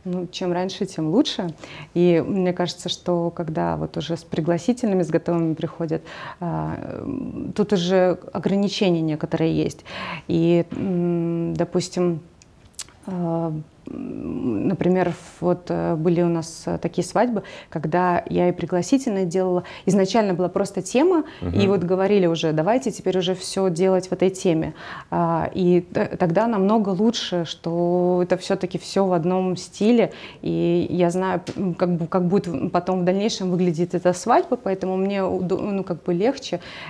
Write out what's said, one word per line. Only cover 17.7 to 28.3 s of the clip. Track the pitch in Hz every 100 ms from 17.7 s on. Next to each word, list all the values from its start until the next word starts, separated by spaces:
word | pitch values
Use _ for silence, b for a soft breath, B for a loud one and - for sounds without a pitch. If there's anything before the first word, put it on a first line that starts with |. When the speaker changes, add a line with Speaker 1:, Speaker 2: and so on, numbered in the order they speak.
| 165 156 175 180 175 -
Speaker 1:
я | 175 175
и |
пригласительные | 175 175 180 175 269 262 196 180
делала. | 185 185 180 175 B -
Изначально | 196 190 233 208
была | 180 180
просто | 185 190 -
тема, | 175 240 339 339 294 B
Speaker 2:
Мгм. | - 202
Speaker 1:
и | 196
вот | 196 170
говорили | 185 190 208 175
уже: | 165 165
"Давайте | 156 160 247 247
теперь | - - 185
уже | 175
все | 185 - - 190
делать | 165 190 185 185
в |
этой | - 185
теме". | 190 190 160 151 - B B B
А, | 170 170 165 - -
и | 180 175 175
т-, | - 214 -
тогда | 170 170 226
намного | 220 190 226 202
лучше, | 185 220 226 - 175 165
что | - - 170 175 180 180 180
это | 180